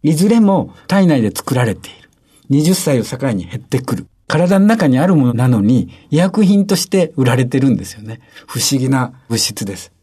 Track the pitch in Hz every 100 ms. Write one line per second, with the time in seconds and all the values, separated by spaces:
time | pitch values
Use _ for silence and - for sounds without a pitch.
0 | 151 156 196 233 202 190 - - - 196
1 | 180 139 107 - - 127 120 87 - -
2 | _ _ _ _ _ 139 156 185 160 131
3 | 107 127 135 101 87 120 - 131 127 104
4 | - _ _ 151 180 196 202 226 160 127
5 | 180 165 123 117 127 117 101 123 - -
6 | _ 147 185 208 196 202 196 185 - 190
7 | 165 - 127 123 127 139 135 107 - 107
8 | 110 113 _ - - 135 - 139 131 135
9 | 127 - _ 113 - 104 101 92 - _